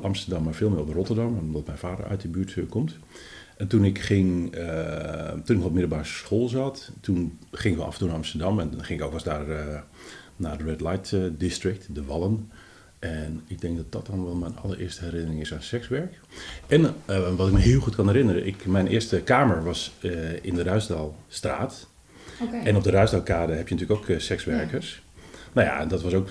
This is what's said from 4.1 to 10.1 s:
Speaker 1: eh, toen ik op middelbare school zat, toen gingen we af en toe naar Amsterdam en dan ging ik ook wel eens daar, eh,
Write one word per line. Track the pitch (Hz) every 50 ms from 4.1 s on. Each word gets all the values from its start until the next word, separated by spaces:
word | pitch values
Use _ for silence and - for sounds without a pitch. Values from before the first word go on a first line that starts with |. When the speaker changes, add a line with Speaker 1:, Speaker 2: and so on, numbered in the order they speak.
| 104 98 95 92 90 87 85 85 85
Speaker 1:
eh, | 82 85 85 80 80 80 80 78 78 78 78 80 80 78 78 76 80 80
toen | - 120 95
ik | 87
op | 90
middelbare | 80 90 90 78 80 78 76
school | - - - - - 101 113 123 120
zat, | 120 131 135 139 131 - - - - -
toen | - - 95 87 87 76 - - - -
gingen | - - - 107 85 80
we | 82
af | 80 80
en | -
toe | 101 85
naar | 80 80
Amsterdam | 78 - - 76 85 92 107 101
en | 82 76
dan | - 85 85
ging | - 80 73
ik | 78
ook | 76
wel | 78 80
eens | - 82
daar, | 76 73 73 73
eh, | 78 76 76 76 76 73 73 - - - - -